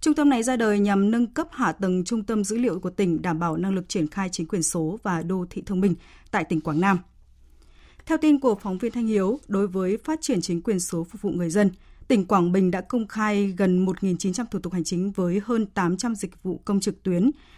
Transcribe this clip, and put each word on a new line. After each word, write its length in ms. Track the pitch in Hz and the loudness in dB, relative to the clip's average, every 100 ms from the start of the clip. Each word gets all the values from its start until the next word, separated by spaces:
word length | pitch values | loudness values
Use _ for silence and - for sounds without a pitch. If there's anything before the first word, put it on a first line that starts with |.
Trung 120 | - | 2
tâm 160 | 302 294 | 4 4
này 140 | 254 | 4
ra 120 | 226 254 | 2 2
đời 240 | 226 208 | 2 4
nhằm 320 | 202 196 202 | 4 4 4
nâng 160 | 233 233 | 2 0
cấp 200 | - 320 | -2 -6
hạ 200 | - 240 | -2 -2
tầng 320 | - 196 185 | 0 0 0
trung 200 | 180 233 | 0 -4
tâm 200 | 202 220 | -2 -2
dữ 140 | 196 220 | -2 0
liệu 220 | 240 175 | 0 0
của 100 | 190 | -6
tỉnh, 320 | 180 196 160 | -2 0 0
đảm 180 | 170 160 | -2 -2
bảo 180 | 170 156 | -2 -2
năng 180 | 190 190 | -2 -2
lực 140 | 180 | -2
triển 180 | 202 151 | -2 -2
khai 220 | - 185 | -2 -6
chính 160 | - 160 | -4 -4
quyền 160 | 196 | -2
số 360 | 160 175 156 208 | -2 -2 -4 -4
và 180 | 208 170 | -4 -4
đô 240 | 165 185 180 | -2 -4 -4
thị 140 | - - | -10 -4
thông 160 | 190 | 0
minh 140 | 196 170 - - - | 2 0 -6 -20 -6
tại 120 | - | -4
tỉnh 180 | 160 165 | 0 -2
Quảng 200 | 160 151 | 0 2
Nam. 180 | 190 185 - _ - - - - - - - - - | 2 2 -2 _ -20 -20 -20 -20 -20 -20 -20 -20 -2
Theo 120 | 320 | 0
tin 180 | 311 285 | 4 4
của 160 | 269 202 | 4 0
phóng 220 | 202 185 | -2 -4
viên 140 | 233 | -4
Thanh 160 | 240 226 | -2 0
Hiếu, 320 | 214 190 269 - | 2 0 -2 -4
đối 200 | 196 202 | -2 -2
với 300 | 185 185 214 | -2 -2 -2
phát 160 | - 311 | -2 -6
triển 200 | - 220 | 0 -2
chính 200 | 160 170 | 0 -4
quyền 180 | 170 196 | 0 -2
số 240 | 180 170 | -2 -6
phục 180 | 170 - | -6 -6
vụ 80 | 208 | -4
người 200 | 175 170 | -2 0
dân, 220 | 175 208 - - - - | 2 2 2 -20 -20 0
tỉnh 180 | 247 185 | 2 4
Quảng 260 | 202 175 | 2 4
Bình 200 | 180 185 | 4 2
đã 100 | 185 | 0
công 260 | 185 247 214 | -2 -4 -4
khai 460 | 214 214 208 202 180 | -2 0 0 0 0
gần 280 | 196 180 185 | 2 4 2
một 180 | 180 | 0
nghìn 140 | 196 175 | -2 0
chín 160 | 196 | -2
trăm 120 | 180 233 | -4 -4
thủ 80 | 196 | -6
tục 140 | 170 | -4
hành 100 | 180 | -4
chính 280 | 160 175 190 | -2 -2 -2
với 300 | 196 180 185 | -2 0 0
hơn 220 | 202 233 208 | 0 -2 -2
tám 320 | - 175 180 | 0 0 0
trăm 180 | 247 220 | -2 -4
dịch 280 | 180 - | -6 -8
vụ 180 | 185 - - | -8 -8 -2
công 140 | 202 | 0
trực 240 | 196 - | 0 -4
tuyến, 280 | - 175 220 302 - | -2 2 2 0 -12